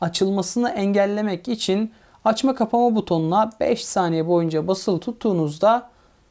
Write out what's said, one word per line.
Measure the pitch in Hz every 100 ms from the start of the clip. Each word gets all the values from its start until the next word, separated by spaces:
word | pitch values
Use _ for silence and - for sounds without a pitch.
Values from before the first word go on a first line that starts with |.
açılmasını | 170 175 190 196 185 240 240
engellemek | 220 196 202 196 208 214 175 247
için | 220 - 196 220 - _ _ 220
açma | 220 269 262
kapama | 220 240 240 220
butonuna | 196 165 160 190 220 -
beş | - 226 -
saniye | 202 175 165 160
boyunca | 175 165 156 165
basılı | 190 - 170
tuttuğunuzda | - 233 220 175 156 147 208 240 - _ _ _ _